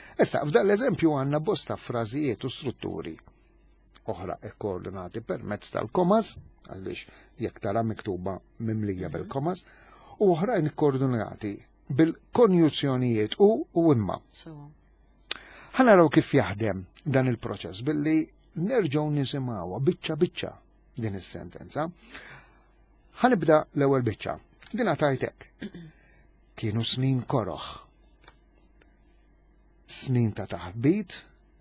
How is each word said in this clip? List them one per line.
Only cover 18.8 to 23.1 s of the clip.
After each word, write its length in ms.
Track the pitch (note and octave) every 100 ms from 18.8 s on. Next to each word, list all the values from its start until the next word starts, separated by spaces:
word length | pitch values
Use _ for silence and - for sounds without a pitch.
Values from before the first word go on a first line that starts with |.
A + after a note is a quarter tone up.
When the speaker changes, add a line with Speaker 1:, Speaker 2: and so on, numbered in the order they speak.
| E3+ C#3+ D3+
Speaker 1:
nisimgħuha 720 | D3 C3 C#3+ B2+ G#2+ F2 F#2
biċċa 360 | C#3 F3+ - D#3
biċċa 360 | F3 - E2+ - _ _ _ -
din 180 | A2
is-sentenza. 720 | G2 - E2+ F3 - - C3+ E3 F3 - - - - - _ _ _ _ _ _